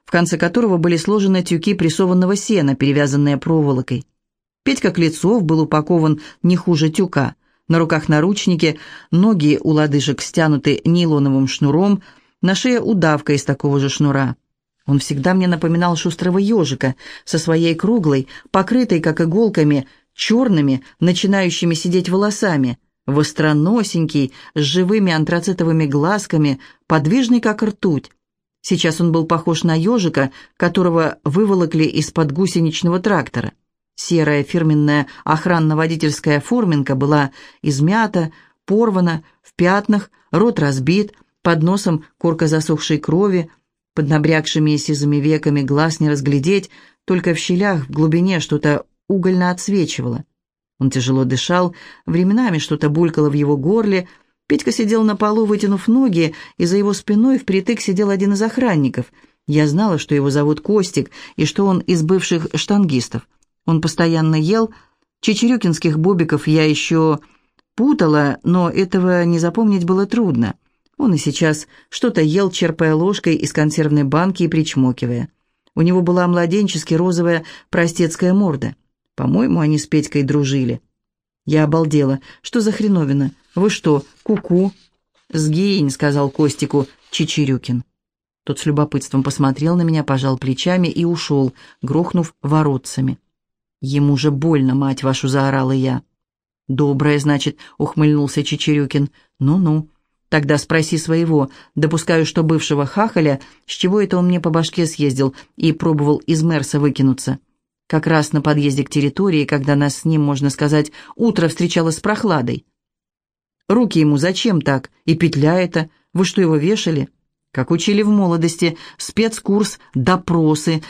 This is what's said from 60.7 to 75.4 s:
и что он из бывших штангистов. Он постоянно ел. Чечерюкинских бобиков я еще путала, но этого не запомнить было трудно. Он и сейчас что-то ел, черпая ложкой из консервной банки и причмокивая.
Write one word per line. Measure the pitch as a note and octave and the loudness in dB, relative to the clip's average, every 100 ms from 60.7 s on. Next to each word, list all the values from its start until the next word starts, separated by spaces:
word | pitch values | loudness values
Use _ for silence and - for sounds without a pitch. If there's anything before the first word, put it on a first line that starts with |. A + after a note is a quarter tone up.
| G#3 F#3 - - - - - | 0 0 -4 -6 -10 -14 -4
и | |
что | D3+ - G3 | -2 0 0
он | F3+ | 0
из | - F3 | 0 0
бывших | D#3 F#3+ - E3+ D#3+ | 2 0 0 -4 -2
штангистов. | D3+ - G3+ F3+ C3 - B2+ - _ _ _ - | -6 0 2 2 0 -2 -8 -10 _ _ _ -2
Он | D#3+ | 0
постоянно | D#3+ D#3+ E3+ E3 D#3+ D#3 | -2 0 0 2 2 2
ел. | D#3 A3 A3 - _ _ _ _ | 2 0 -2 -6 _ _ _ _
Чечерюкинских | - G#3 A#3 B3+ F#3 D#3+ E3+ D#3 | -2 0 2 2 0 0 0 0
бобиков | E3+ F#3 D#3+ D3 - | 0 2 0 0 2
я | D#3 | 2
еще | D#3 D3 - E3 D#3+ D3 _ _ _ _ _ | 2 0 0 2 2 0 _ _ _ _ _
путала, | - C4+ C#4+ E3 D3+ C#3+ - | -2 0 2 2 2 2 -2
но | - F3+ E3+ | 0 2 0
этого | - F#3 F#3+ F3+ F3+ | 0 0 0 2 2
не | E3+ E3+ | 2 0
запомнить | E3+ G3 A3 G3 | 0 0 0 2
было | E3+ F#3 G3 | 2 0 0
трудно. | B3 G3 A#2+ A2 - _ _ _ - | 0 0 0 -2 -4 _ _ _ -4
Он | C4+ | 0
и | D#3 | 0
сейчас | D3+ C#3 D#3+ D3+ - - - | -2 -2 0 -2 -8 -20 -16
что-то | - B3 - | -4 -2 0
ел, | D#3 F3 F#3+ | 0 2 0
черпая | F3+ E3+ D#3+ D#3+ | 0 -4 0 0
ложкой | D#3 F#3 G3+ F3 D#3 | 2 0 0 -2 -2
из | - | -2
консервной | - D3+ D3+ D3+ D3 | -2 -2 0 0 2
банки | C#3 D3 F#3+ F3+ | 2 0 0 0
и | E3 | -2
причмокивая. | D#3+ D#3 C3+ B2+ B2 B2 A#2+ D3+ _ | 0 -2 0 0 0 -4 -6 -8 _